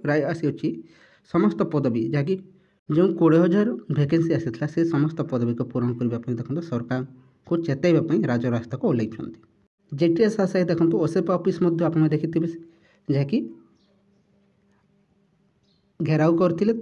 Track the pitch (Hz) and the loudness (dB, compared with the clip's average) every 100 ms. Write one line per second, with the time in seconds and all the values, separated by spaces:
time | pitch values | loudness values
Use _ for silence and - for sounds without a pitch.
0 | 147 147 139 156 147 - 123 165 - _ | -2 0 0 -2 -4 -2 -6 -6 -12 _
1 | _ _ _ - 202 165 190 151 135 113 | _ _ _ 0 0 0 -2 0 0 0
2 | 113 143 143 190 - - _ _ - 151 | 0 -2 -2 -4 -6 -20 _ _ -2 2
3 | 190 - 165 160 175 196 214 - - 143 | 2 4 4 6 4 4 2 -2 -4 -2
4 | 143 165 165 147 - - 147 - 165 151 | 2 2 2 0 -2 -6 -4 0 0 2
5 | 151 - 151 127 120 117 117 127 120 120 | 0 -2 -4 -2 -2 -2 -4 -2 -2 -2
6 | 123 117 123 117 120 147 170 120 120 131 | -2 -4 -6 -6 -4 -6 -4 -6 -4 -6
7 | 127 - _ _ - 170 165 139 175 165 | -6 -14 _ _ -4 -4 -2 0 2 2
8 | - 151 156 120 123 117 - 135 226 127 | 2 0 0 0 0 -2 -4 -4 0 0
9 | 110 - - - _ _ _ _ _ 143 | -2 -6 -14 -14 _ _ _ _ _ 0
10 | 170 165 214 214 190 190 175 165 165 202 | 2 4 2 2 0 0 0 2 2 2
11 | 156 185 175 180 180 180 175 165 165 160 | 0 0 0 0 0 0 0 2 0 2
12 | 156 151 160 160 165 - - _ _ _ | 2 2 -2 -2 -2 -6 -16 _ _ _
13 | - 139 139 233 - - _ _ _ _ | -2 -2 0 -2 -4 -12 _ _ _ _
14 | _ _ _ _ _ _ _ _ _ _ | _ _ _ _ _ _ _ _ _ _
15 | _ _ _ _ _ _ _ _ _ _ | _ _ _ _ _ _ _ _ _ _
16 | 151 156 160 170 180 165 208 226 | 0 2 4 4 2 2 0 2